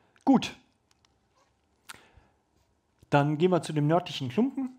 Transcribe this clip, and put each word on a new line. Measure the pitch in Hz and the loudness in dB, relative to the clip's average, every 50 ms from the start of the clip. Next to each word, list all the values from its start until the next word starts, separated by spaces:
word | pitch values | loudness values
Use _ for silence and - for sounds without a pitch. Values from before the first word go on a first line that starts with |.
| _ _ _ _ - | _ _ _ _ 2
Gut. | - 269 - - - - - _ _ _ _ _ _ _ _ _ _ _ _ _ _ _ _ _ _ _ _ _ _ _ _ _ - - - _ _ _ _ _ _ _ _ _ _ _ _ _ _ _ _ _ _ _ _ _ - | 4 4 4 2 -2 -12 -14 _ _ _ _ _ _ _ _ _ _ _ _ _ _ _ _ _ _ _ _ _ _ _ _ _ -20 -20 -20 _ _ _ _ _ _ _ _ _ _ _ _ _ _ _ _ _ _ _ _ _ 0
Dann | - 143 143 147 151 | 2 2 2 2 0
gehen | 143 180 185 | 0 2 2
wir | 180 160 | 2 0
zu | 165 - | -2 -2
dem | 160 151 147 | -4 0 0
nördlichen | 147 165 180 175 - - - 135 123 | 2 2 0 0 -4 -10 -8 -8 -6
Klumpen | - 208 240 277 - 269 262 254 - | -2 -2 -2 -2 -2 -6 -10 -10 -12